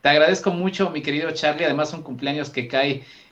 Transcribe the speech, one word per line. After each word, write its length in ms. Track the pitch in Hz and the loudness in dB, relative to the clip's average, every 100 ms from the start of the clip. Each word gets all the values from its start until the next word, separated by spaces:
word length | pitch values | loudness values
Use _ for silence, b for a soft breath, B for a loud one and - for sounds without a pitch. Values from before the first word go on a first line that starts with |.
Te 60 | 143 | 4
agradezco 400 | 151 156 190 196 | 6 6 4 0
mucho, 400 | 175 185 185 185 | 0 -4 0 -2
mi 100 | 156 | -2
querido 280 | 147 147 160 | -4 -2 -4
Charlie. 340 | 156 151 147 | 0 0 2
Además, 260 | 160 143 151 | 0 0 -2
son 120 | 160 | -6
cumpleaños 480 | 143 123 139 151 131 | -12 -6 -4 -4 -6
que 180 | 131 120 | -8 -2
cae 340 | 135 143 135 b b b | 0 0 -2 b b b